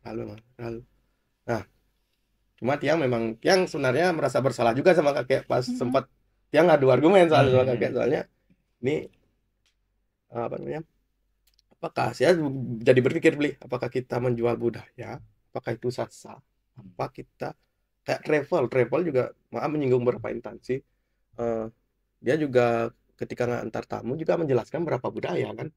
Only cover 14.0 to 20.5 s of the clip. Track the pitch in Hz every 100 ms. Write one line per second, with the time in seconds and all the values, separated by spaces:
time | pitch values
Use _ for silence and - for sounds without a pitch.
14 | 127 123 123 120 117 117 117 113 - -
15 | 107 123 - _ _ - - 117 123 123
16 | 117 - - 110 _ _ _ - - -
17 | 135 - 131 _ 135 - _ _ _ _
18 | - 131 - 151 135 175 123 131 120 131
19 | 180 131 120 - _ 117 135 151 139 127
20 | 120 120 113 117 110